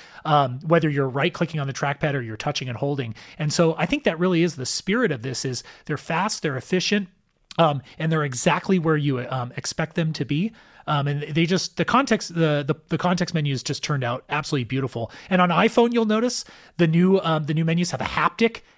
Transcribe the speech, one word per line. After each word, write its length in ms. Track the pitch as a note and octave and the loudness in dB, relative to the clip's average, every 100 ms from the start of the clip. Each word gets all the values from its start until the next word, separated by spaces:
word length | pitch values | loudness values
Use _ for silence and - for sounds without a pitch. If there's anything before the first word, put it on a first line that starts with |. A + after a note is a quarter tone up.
| - - - | -20 -14 2
um, 340 | D3 C3+ B2+ D#3+ | 2 2 -2 2
whether 240 | E3+ D#3+ | 4 4
you're 180 | C#3+ C3+ | 0 0
right-clicking 500 | B2+ D#3+ - E3 D#3+ | 0 -2 0 -4 -2
on 80 | C#3 | -4
the 60 | |
trackpad 400 | C3 C#3+ C#3+ D#3 | -2 -2 -2 -2
or 80 | C#3 | -2
you're 160 | A#2 G#2+ | -4 -6
touching 320 | - C#3 B2+ | -6 -4 -6
and 80 | A#2 | -4
holding. 380 | C#3+ C#3+ A#2+ G#2+ - - | -2 -2 -6 -8 -16 -6
And 120 | D3+ | -4
so 240 | - E3 D#3+ | 2 2 2
I 80 | E3 | -2
think 180 | D4 | 0
that 140 | - E3 | 0 0
really 240 | F3+ F3 | 0 2
is 140 | E3+ C#3+ | 0 -2
the 100 | B2+ | -6
spirit 440 | - - G#3+ A#3 | -6 -2 0 0
of 120 | C3+ | -2
this, 240 | B2+ B2+ C#3 | -6 -6 -6
is 180 | B2 - - - | -6 -10 -20 -8
they're 100 | D3 | -8
fast, 460 | - E3 G3+ - | -4 -2 -2 -2
they're 160 | A#3+ C3 | -4 -6
efficient, 500 | - F#3 F3 G#3 G3 _ _ _ _ - | -2 -2 0 -2 -2 _ _ _ _ 2
um, 240 | E3 C#3 - - | 2 2 -6 -6
and 140 | D#3+ | -2
they're 120 | D#3+ | 0
exactly 540 | D3 B2 - D#3+ - F#3+ | -2 -2 0 0 2 0
where 200 | D#3+ D#3 | 2 2
you, 220 | C#3+ B2+ | 2 -2
um, 340 | B2 B2+ B2 - | -4 -6 -6 -8
expect 400 | - - D#3+ - | -10 -6 -4 -2
them 160 | D#3+ | -2
to 140 | D#3 C3+ | -2 -2
be. 260 | C#3+ G#3+ - - - - | -2 -2 -6 -20 -18 -4
Um, 200 | D3+ C#3 | -2 0
and 160 | C#3+ D3 | -4 -2
they 100 | D3+ | 0
just, 320 | E3 F3+ - - | 2 2 -2 -4
the 80 | |
context, 500 | E3 A#3 C#4 A3 - | 2 2 2 0 -2
the, 300 | E3+ D#3+ D3 C#3 | 0 2 2 0
the, 80 | D3+ _ | -4 _
the 80 | D#3+ | -2
context 380 | F3+ F3 F3 | 0 0 0
menus 280 | E3 D3 C3+ | -2 -2 -2
just 220 | - C#3+ | -4 -6
turned 180 | - D3 | -2 -2
out 220 | B2 A#2+ - | -2 -4 -4
absolutely 340 | D3 D3 D3 | -6 -2 -2
beautiful. 460 | A#2+ C3 C3+ A#2 A#2 - - | -2 -2 -2 -4 -8 -10 -2
And 140 | F#3 | 2
on 80 | F3+ | 4
iPhone, 420 | E3+ G#3+ A#3 A#3 | 4 4 4 4
you'll 140 | A#3+ A3 | 4 2
notice 400 | G#3+ A#3+ - - - - - | 2 0 -2 -10 -18 -20 0
the 80 | E3+ | 2
new, 340 | E3 F3+ F#3+ | 6 6 4
um, 240 | D#3+ D#3 | 4 0
the 80 | D3+ | 0
new 140 | D#3+ E3 | 0 2
menus 240 | E3 F3 | 2 0
have 100 | C3 | -2
a 40 | |
haptic 580 | - - D#3+ - A3+ A3+ - | -2 0 0 2 0 0 -16